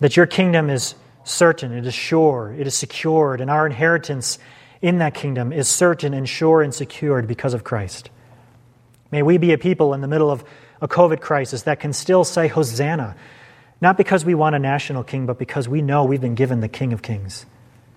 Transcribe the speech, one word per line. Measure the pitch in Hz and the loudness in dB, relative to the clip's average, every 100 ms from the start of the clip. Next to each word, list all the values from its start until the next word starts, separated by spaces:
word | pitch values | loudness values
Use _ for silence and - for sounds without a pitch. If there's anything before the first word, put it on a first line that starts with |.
that | 143 - | 2 4
your | 175 | 4
kingdom | - 180 170 147 | 2 2 2 0
is | 131 - - _ _ | -2 -4 -10 _ _
certain, | - - 170 160 127 | -10 2 2 2 -4
it | 120 123 | -6 -6
is | |
sure, | - - 160 156 127 107 139 | -8 -2 2 2 0 -6 -8
it | 135 | -6
is | |
secured, | - 139 - 160 160 147 127 | -6 -8 -6 0 2 2 -2
and | 131 | -2
our | 151 156 | 0 0
inheritance | 120 165 170 - 135 - - - - - _ | 0 2 2 -2 -6 -6 -8 -14 -20 -20 _
in | 175 175 | 0 2
that | 156 | 0
kingdom | - 143 127 120 | -2 -6 -4 -4
is | 156 127 | -2 -2
certain | - 180 170 147 | 2 2 2 -2
and | 135 131 | -4 -6
sure | - 160 160 | 0 4 4
and | 143 | 2
secured | 127 139 - 151 127 113 | -4 -10 -6 -2 0 -2
because | 117 135 | -4 -4
of | 120 | -4
Christ. | - 110 92 - - _ _ _ _ _ _ _ _ _ _ | -4 -6 -6 -12 -20 _ _ _ _ _ _ _ _ _ _
May | 147 | 0
we | 147 180 | 4 4
be | 170 | 4
a | 156 | 2
people | 180 180 147 | 2 2 2
in | 139 | 0
the | 139 | -2
middle | 156 151 | 2 2
of | 131 - - - _ | 0 -6 -20 -20 _
a | 151 | -2
covid | - 175 156 | 4 4 2
crisis | - 147 127 123 | -2 -2 -2 -4
that | - 143 | -4 -4
can | 147 | -4
still | 135 - 185 | -4 2 2
say, | 170 175 160 | 4 0 0
"Hosanna," | 160 135 113 143 165 110 - - - - _ _ _ | 0 0 -2 -2 -2 -6 -10 -20 -20 -20 _ _ _
not | 175 190 | 4 4
because | 185 185 | 2 2
we | 160 | 2
want | 160 156 147 | 2 2 2
a | |
national | 135 143 - 131 | 0 -2 -4 -8
king, | - 135 127 | -6 -4 -4
but | 123 | -4
because | 127 147 120 | -6 -6 -4
we | 151 | -2
know | 139 143 | 0 2
we've | 135 135 | 2 0
been | 123 | -2
given | 117 127 123 | 0 0 0
the | 110 | -4
King | - 131 | -4 -4
of | 110 | -4
Kings. | - 104 98 - - _ _ _ _ | -6 -8 -10 -14 -20 _ _ _ _